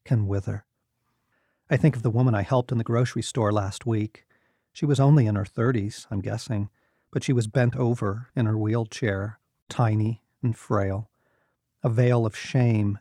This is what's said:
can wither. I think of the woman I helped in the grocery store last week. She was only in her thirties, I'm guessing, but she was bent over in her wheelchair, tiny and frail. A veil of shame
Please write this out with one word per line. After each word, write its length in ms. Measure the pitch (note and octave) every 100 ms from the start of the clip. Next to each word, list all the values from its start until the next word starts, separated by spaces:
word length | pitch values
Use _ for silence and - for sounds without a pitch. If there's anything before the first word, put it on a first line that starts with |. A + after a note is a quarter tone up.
can 220 | - A#2+ G2
wither. 380 | G2+ G#2 G2+ _ _ _ _ _ _ _ _ _ _ -
I 60 | C#3+
think 200 | D#3 B2+
of 60 |
the 80 | A#2
woman 240 | A2+ B2+
I 80 | G#2
helped 300 | G2 B2+ A#2+
in 60 | A#2+
the 60 |
grocery 380 | A2 A#2 B2+ A#2
store 300 | - B2+ G#2
last 340 | G#2 G2 - B2
week. 380 | A2 G#2+ - _ _ _ _ _
She 140 | - D3
was 140 | C3+
only 260 | C#3 D3+ A2
in 80 |
her 100 | G#2
thirties, 600 | G2 - A#2 A#2+ G2+ - -
I'm 100 | G2+
guessing, 500 | G#2 G#2+ - G#2+ G2+ _ _ _ _
but 120 | C3+
she 100 | -
was 140 | B2 G#2+
bent 300 | C3+ A#2+ C3
over 540 | A#2 A#2+ G#2 A2 -
in 120 | C3+ A2
her 120 | A2
wheelchair, 800 | G#2+ A#2 A2+ - A2+ G2 G#2+ - _ _ -
tiny 540 | - A2+ G#2+ G#2+ A#2 _ -
and 140 | A#2+ A2
frail. 540 | - G#2+ G2 G2 G#2 _ _ _ _ _ _ _
A 60 | B2+
veil 340 | A2+ B2 A#2+
of 120 | A2 -
shame 640 | - C3 A#2+ A2 G2+ G2+